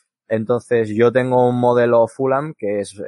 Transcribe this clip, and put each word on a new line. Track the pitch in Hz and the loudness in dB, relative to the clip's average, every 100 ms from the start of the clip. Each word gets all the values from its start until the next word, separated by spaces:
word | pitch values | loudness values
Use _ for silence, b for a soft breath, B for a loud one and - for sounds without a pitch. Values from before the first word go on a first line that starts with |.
| B _ - | B _ -8
Entonces, | 110 110 120 - 120 110 | -6 -2 -4 -2 -2 -2
yo | 107 120 | 2 2
tengo | 123 127 127 123 | 2 0 2 2
un | 123 | 2
modelo | 123 120 120 120 113 | 2 2 2 2 2
Fulham | - 135 131 156 156 | -2 -2 -2 -4 -8
que | 101 104 | -6 -4
es, | 98 98 | -6 -10